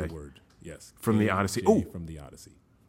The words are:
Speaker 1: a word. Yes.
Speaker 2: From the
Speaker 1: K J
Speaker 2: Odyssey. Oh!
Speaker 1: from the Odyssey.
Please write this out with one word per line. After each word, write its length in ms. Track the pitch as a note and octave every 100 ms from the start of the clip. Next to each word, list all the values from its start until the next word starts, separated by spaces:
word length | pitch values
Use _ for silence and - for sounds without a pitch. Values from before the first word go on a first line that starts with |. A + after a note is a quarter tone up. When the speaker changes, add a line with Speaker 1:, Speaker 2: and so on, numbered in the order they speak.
| D#2+
Speaker 1:
a 20 |
word. 260 | D#2+ D2 - _ -
Yes. 300 | E2 D2+ - -
Speaker 2:
From 180 | - G#2+
the 60 |
Speaker 1:
K 60 | G#2
J 60 | F#2+
Speaker 2:
Odyssey. 260 | G2 A#2+ F3
Oh! 160 | G#3+ -
Speaker 1:
from 140 | F2+ E2
the 120 | D#2
Odyssey. 340 | C2+ C2+ - - _ _